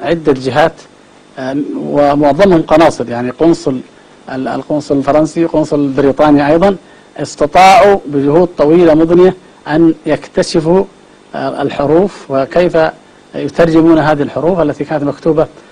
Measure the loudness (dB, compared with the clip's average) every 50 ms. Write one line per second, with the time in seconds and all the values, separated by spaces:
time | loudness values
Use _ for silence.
0 | -4 -6 -6 -2 -2 -2 -2 -2 -4 -4 -2 0 0 -2 -2 -8 -18 -20 _ _
1 | _ _ _ _ _ _ _ -12 -10 -8 -6 -6 -6 -6 -8 -10 -8 -4 0 0
2 | 2 2 2 2 2 2 2 2 2 4 4 2 2 2 2 2 4 2 0 -2
3 | -6 -8 -8 -8 -8 -8 -4 0 0 0 0 0 -2 -6 -6 -6 -8 -14 -20 -20
4 | -20 _ _ _ _ -12 -10 -8 -8 -8 -8 -8 -6 -6 -6 -6 -4 -2 -2 -2
5 | 0 0 2 2 0 0 -2 -2 -4 -2 -2 -2 -2 -2 -2 -2 -2 -2 -2 0
6 | 0 0 2 2 2 4 4 2 2 2 0 2 2 0 0 -2 -8 _ -20 -20
7 | -20 _ -14 -12 -12 -10 -6 -4 -4 0 4 4 6 6 6 6 6 4 2 2
8 | -2 -4 -4 -2 0 0 2 2 0 0 0 0 0 2 4 4 4 4 4 4
9 | 2 4 4 4 4 2 2 -2 -10 -20 -20 _ -8 -4 0 2 2 2 0 -2
10 | -4 -6 -6 -6 -6 -6 -6 -6 -4 -2 -2 -2 0 0 0 0 -2 -4 -8 _
11 | _ _ _ _ _ _ -10 -8 -8 -8 -6 -6 -6 -6 -4 -4 -2 0 2 2
12 | 0 0 -4 -10 -12 -6 -4 -4 -4 -2 -2 0 0 0 0 0 0 -2 -4 -8
13 | _ _ _ _ _ _ -10 -10 -8 -6 -2 0 0 2 2 4 4 4 4 2
14 | 2 0 0 -2 -2 -4 -6 -4 -2 -2 0 0 -2 -2 -4 -6 -6 -6 -6 -4
15 | -4 -4 -6 -4 -2 -2 0 0 -2 -4 -6 -14 -20 -20